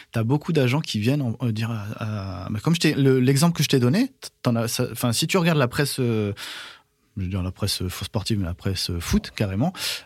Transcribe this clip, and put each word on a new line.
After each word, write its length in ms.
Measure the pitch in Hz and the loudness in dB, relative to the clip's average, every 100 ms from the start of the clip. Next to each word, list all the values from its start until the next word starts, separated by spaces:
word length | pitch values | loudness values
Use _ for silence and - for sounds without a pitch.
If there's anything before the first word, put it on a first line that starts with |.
| - | -6
T'as 140 | 117 | -2
beaucoup 280 | 113 147 - | 0 0 2
d'agents 280 | 151 123 147 | 2 2 0
qui 180 | - 107 | -2 -2
viennent 240 | 113 147 | 0 0
en, 140 | 123 - | -2 -2
euh, 100 | 120 | -4
dire 180 | 107 113 | -2 -4
à, 760 | 113 101 - 110 107 95 95 95 | -6 -8 -8 -6 -6 -6 -8 -6
à, 20 | |
mais 80 | 110 | -2
comme 160 | 156 | 0
je 60 | 170 | 2
t'ai, 140 | 156 | 2
le, 260 | 135 135 131 | 4 4 6
l'exemple 360 | 127 135 170 170 | 4 4 4 2
que 60 | |
je 60 | 143 | 2
t'ai 100 | 135 | 4
donné, 320 | 120 202 269 - - - | 4 2 0 -4 -20 -4
t'en 140 | - 117 | 0 0
as, 100 | 117 | 0
ça, 200 | - 120 | -2 -4
enfin, 220 | 117 120 | -2 0
si 160 | 117 160 | 0 2
tu 100 | 190 | 2
regardes 200 | 170 151 | 4 4
la 100 | 123 | 2
presse, 300 | - 139 - | 2 -2 0
euh, 320 | 120 110 101 - - - - - _ _ _ 98 | 0 2 0 -4 -10 -14 -16 -20 _ _ _ -6
je 60 | |
veux 60 | 92 | -4
dire 160 | 95 | -2
la 80 | 92 | -4
presse 340 | - 101 - 92 | -4 -4 -2 -6
faux 180 | - | -6
sportive, 360 | 92 - - 104 | -6 -4 -2 -2
mais 60 | 85 | -2
la 80 | |
presse 360 | 90 98 90 - 85 | -4 -4 -4 -4 -4
foot, 320 | - 214 - - | 0 0 0 -4
carrément, 360 | 101 95 170 - - - | -2 0 -2 -2 -6 -8